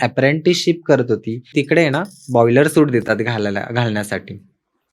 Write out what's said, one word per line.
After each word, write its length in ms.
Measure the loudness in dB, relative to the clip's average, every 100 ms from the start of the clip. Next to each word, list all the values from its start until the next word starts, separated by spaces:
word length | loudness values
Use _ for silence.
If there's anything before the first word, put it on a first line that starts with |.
अप्रेंटिसशिप 800 | -2 0 0 0 0 0 -2 -2 0
करत 240 | 0 2
होती. 320 | -4 -4 -10 -6 -4
तिकडे 240 | 0 2
आहे 100 | 2
ना 120 | 0 -6 -12 -2
बॉयलर 340 | 2 4 4 4
सूट 240 | 4 2
देतात 260 | 0 -2 -2
घालायला, 460 | -2 -2 -2 -4 -4
घालण्यासाठी. 760 | -2 -2 -2 -4 -8 -8 -18 _ _ _ _ _